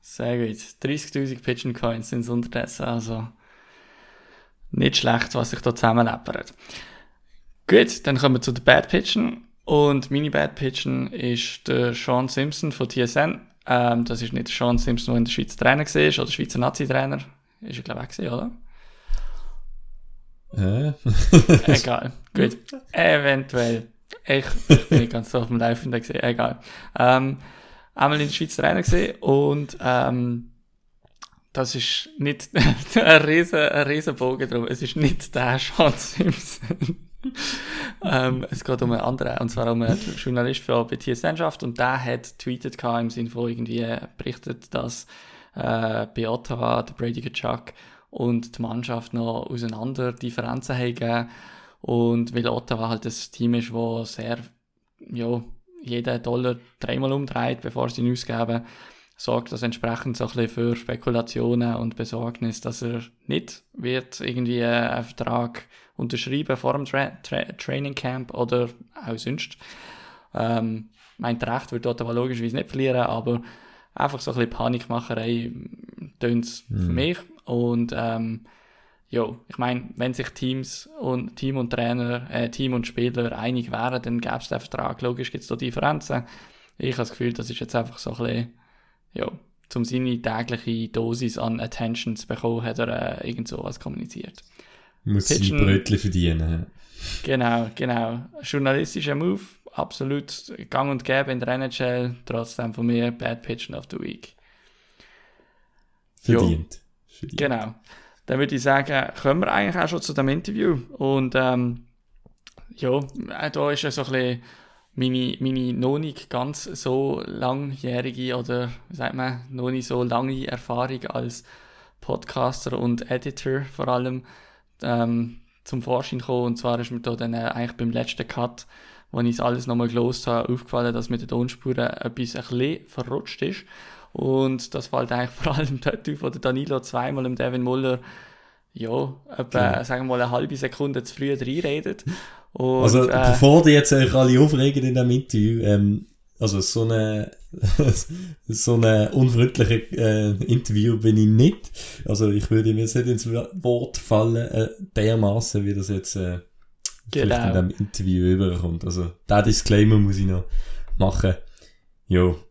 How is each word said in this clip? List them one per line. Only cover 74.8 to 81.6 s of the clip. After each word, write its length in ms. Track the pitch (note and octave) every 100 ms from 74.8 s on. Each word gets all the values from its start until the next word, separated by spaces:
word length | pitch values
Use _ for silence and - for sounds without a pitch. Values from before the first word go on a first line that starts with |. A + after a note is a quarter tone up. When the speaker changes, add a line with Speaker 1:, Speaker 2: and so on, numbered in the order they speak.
| - A#2 A#2 A2+ A2+ A#2 A#2 - - - - - D3 _
Speaker 1:
tönt's 440 | A#2 A#2+ A#2 - -
für 60 |
Speaker 2:
Mhm. 220 | A2 F2+ E2+
Speaker 1:
mich. 220 | D3 F3 - - -
Und, 480 | A#2+ A#2+ A#2+ A#2 -
ähm, 500 | A#2 A2+ A2+ A2+ - _ _ _ _ _ _
ja, 260 | A#2 A#2 B2 _
ich 100 | -
meine, 320 | B2 B2 - -
wenn 200 | B2+ B2+
sich 140 | C3
Teams 600 | - B2+ C3 B2+ - - D#4
und, 360 | C#3 B2+ A#2+ -
Team 220 | C3+
und 120 | C3+